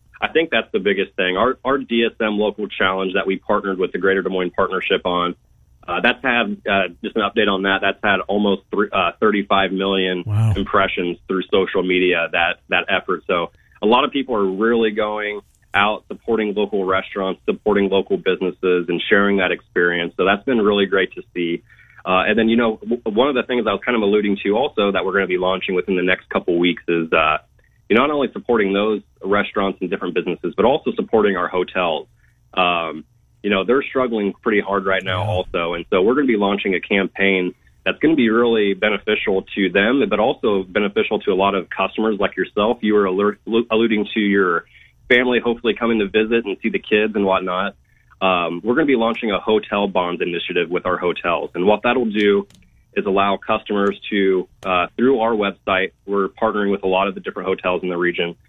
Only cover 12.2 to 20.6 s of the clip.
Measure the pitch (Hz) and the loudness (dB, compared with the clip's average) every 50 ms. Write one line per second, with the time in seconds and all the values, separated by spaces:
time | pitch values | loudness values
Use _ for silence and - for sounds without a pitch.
12.2 | 82 78 82 87 85 87 87 - _ - 92 90 90 - 98 90 - - 90 80 | -2 -2 0 0 0 0 -2 -6 _ -4 -2 -2 0 -2 -2 -2 -2 -4 -6 -4
13.2 | - - 92 87 85 - - _ _ _ _ - - 104 120 123 143 139 - 139 | -2 -2 -2 -2 -2 -4 -8 _ _ _ _ -2 2 2 4 4 2 0 -2 -4
14.2 | 131 131 120 104 101 95 95 95 110 113 120 117 113 107 104 107 107 107 107 107 | -4 -2 -2 0 0 0 0 0 0 2 2 2 2 0 0 -2 -4 -4 -4 -4
15.2 | 104 104 104 101 - _ _ _ _ _ - 98 101 104 107 - - - - - | -6 -6 -8 -8 -12 _ _ _ _ _ 0 2 2 2 0 -4 -8 -14 -16 -10
16.2 | _ - 117 110 110 104 98 104 104 101 - 98 92 92 95 95 - - - 101 | _ -2 0 0 0 0 0 -2 -2 -2 -2 -2 0 0 0 -2 -2 -4 -6 -4
17.2 | 95 95 90 - _ - 101 - - 107 101 101 98 95 95 98 92 - 98 87 | -4 -4 -4 -4 _ -4 -4 -2 0 0 2 2 2 2 2 0 0 0 -2 -2
18.2 | - 95 90 82 95 90 82 - - 92 90 87 85 85 85 82 - - 107 101 | 0 -2 -2 0 -2 -4 -4 -2 0 0 2 0 0 -2 -4 -4 0 2 2 4
19.2 | 101 101 98 98 92 90 87 - - _ _ 92 87 87 87 87 85 85 - - | 4 2 2 2 0 0 -2 -4 -8 _ _ 0 0 0 0 -2 -4 -4 -4 0
20.2 | 92 95 101 101 - - 127 113 | 0 2 0 0 0 0 0 2